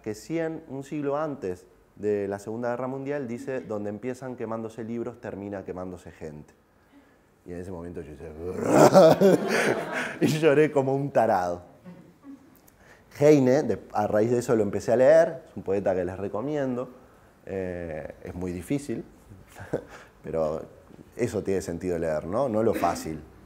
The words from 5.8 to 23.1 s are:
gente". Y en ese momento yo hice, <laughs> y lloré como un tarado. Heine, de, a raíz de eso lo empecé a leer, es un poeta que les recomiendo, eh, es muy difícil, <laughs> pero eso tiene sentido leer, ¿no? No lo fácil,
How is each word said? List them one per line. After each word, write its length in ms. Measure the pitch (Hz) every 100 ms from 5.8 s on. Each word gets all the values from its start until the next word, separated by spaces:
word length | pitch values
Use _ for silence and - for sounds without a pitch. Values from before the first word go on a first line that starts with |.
| 92 90 82
gente". 420 | - 80 76 73 _ _ _ _ 285 _ _ _ _ -
Y 60 |
en 80 | 87
ese 120 | 92
momento 280 | 87 87 90
yo 120 | 76
hice, 180 | 71 -
<laughs> 1900 | 76 87 - - - - 190 160 - 190 160 - - - - - - - -
y 60 | 147 151
lloré 320 | 156 143 151
como 240 | 143 135 135
un 160 | 139
tarado. 500 | 131 113 98 90 87 - - - - - - - - - _ _ _ - - _ -
Heine, 440 | 143 151 127 135
de, 160 | 131 98 -
a 120 | 107 104
raíz 240 | 104 113
de 100 | 123
eso 160 | 120 117
lo 60 |
empecé 300 | 101 98 110
a 40 | 120
leer, 460 | 131 160 170 - -
es 80 | -
un 60 |
poeta 320 | 92 98 98 92
que 100 | 90
les 120 | 95
recomiendo, 720 | 98 101 135 151 135 123 135 - - - - _ -
eh, 680 | 95 92 87 85 78 - -
es 120 | - 87
muy 160 | 90
difícil, 520 | 90 85 139 143 113 - - - - - - -
<laughs> 520 | - - - - _
pero 380 | 78 80 78 78 - - - - - -
eso 260 | 117 104
tiene 200 | 87 95
sentido 360 | 85 85 90 85
leer, 280 | 82 76 82
¿no? 220 | 107 139
No 140 | 107
lo 140 | 113 -
fácil, 440 | 90 85 82